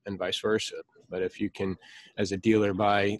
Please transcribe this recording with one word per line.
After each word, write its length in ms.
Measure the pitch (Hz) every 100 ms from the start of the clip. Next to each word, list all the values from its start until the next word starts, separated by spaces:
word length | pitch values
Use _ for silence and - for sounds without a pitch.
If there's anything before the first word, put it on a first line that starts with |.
| -
and 140 | 95
vice 200 | 92 -
versa. 360 | 107 110 - - - - -
But 120 | 90
if 180 | 92 -
you 80 | 104
can, 260 | - 98 92 - - - -
as 140 | 98
a 40 | 95
dealer, 340 | 113 110 101
buy 460 | 95 104 101 101